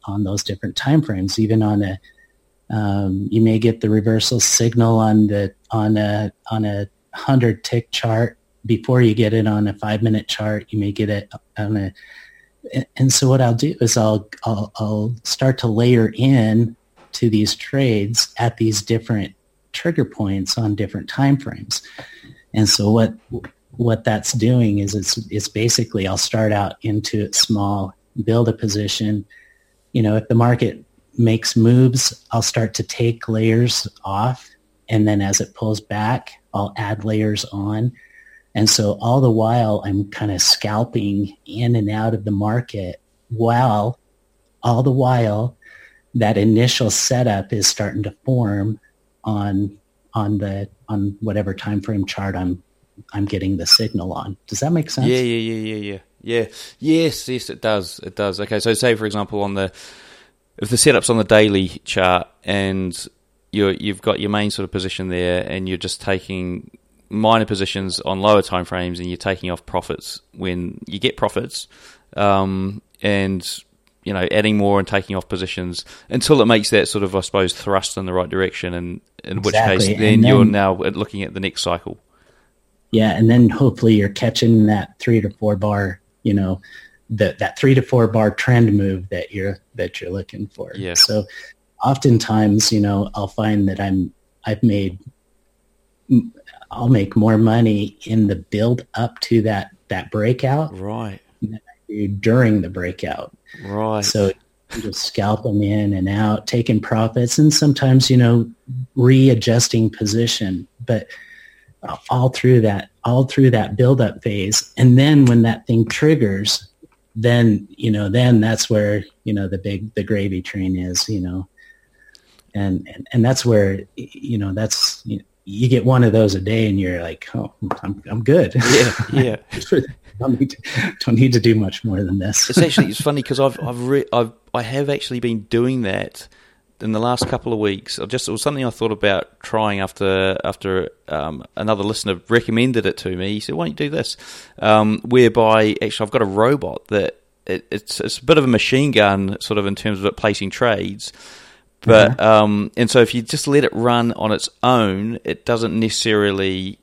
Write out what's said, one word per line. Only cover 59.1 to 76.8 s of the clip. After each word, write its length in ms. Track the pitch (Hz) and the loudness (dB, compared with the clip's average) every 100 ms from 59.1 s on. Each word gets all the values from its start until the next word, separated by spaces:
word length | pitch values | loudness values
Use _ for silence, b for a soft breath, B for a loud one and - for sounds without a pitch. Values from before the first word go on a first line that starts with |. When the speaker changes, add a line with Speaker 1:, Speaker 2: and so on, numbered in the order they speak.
| 104 98 104 | -4 -4 -4
Speaker 2:
on 120 | 101 | -4
the, 180 | 98 95 B B B B B B _ _ - | -4 -6 B B B B B B _ _ -10
if 100 | 104 | -4
the 80 | 120 | 2
setup's 340 | 151 123 - | 4 4 2
on 80 | 113 | 0
the 60 | |
daily 420 | 101 107 107 98 90 - | 4 6 6 2 -2 -6
chart 440 | - 98 92 90 - _ | -6 0 2 2 -2 _
and 520 | 90 101 95 95 92 - - _ _ _ _ | -6 -4 -2 -4 -6 -8 -16 _ _ _ _
you're, 220 | 104 98 | -2 0
you've 280 | - 104 95 | -2 -6 -6
got 200 | 110 - | -4 -2
your 100 | 101 | -2
main 220 | 104 104 | -2 -2
sort 100 | - | -4
of 80 | 95 | -6
position 380 | 98 92 - 92 | -6 -6 -8 -6
there 340 | 90 90 90 - | -2 -2 -2 -4
and 180 | 95 92 | -6 -6
you're 80 | 92 | -6
just 220 | 95 - | -8 -8
taking 680 | - 95 - 95 90 87 - _ _ _ - | -4 -6 -6 -8 -8 -10 -14 _ _ _ -10
minor 360 | 104 110 113 | 0 2 2
positions 540 | 107 98 98 98 95 90 | 2 -2 -4 -4 -6 -6
on 200 | - 95 | -6 0
lower 200 | 104 104 | 4 4
time 220 | - 90 | 4 -2
frames 360 | 87 90 90 87 | -4 -6 -6 -6
and 80 | 90 | -8
you're 80 | 87 | -6
taking 340 | 98 92 90 | -6 -6 -6
off 160 | 85 - | -8 -6
profits 540 | 90 - 80 - - _ | -6 -6 -10 -10 -16 _
when 460 | - 92 90 87 - - | -8 -6 -6 -8 -10 -12
you 140 | 92 | -4
get 160 | 131 - | -4 -2
profits, 500 | 104 - 131 - - b b b b - | -4 -4 -6 -10 -14 b b b b -2
um, 640 | 101 98 95 95 95 104 _ _ | 2 2 0 -2 -4 -8 _ _
and, 580 | 104 101 95 92 - - - _ _ _ | -2 0 -2 -4 -8 -14 -16 _ _ _
you 80 | - | -8
know, 140 | 95 90 | -4 0
adding 260 | 107 107 104 | 0 2 2
more 220 | 101 98 | 2 0
and 80 | 92 | 0
taking 300 | 98 - 95 | -4 -4 -8
off 120 | - | -6
positions 560 | 90 92 - 90 85 - B B | -8 -8 -8 -8 -10 -14 B B
until 320 | 123 - 143 | -2 4 6
it 60 | 113 | 6
makes 240 | 110 101 | 4 4
that 160 | 104 | 2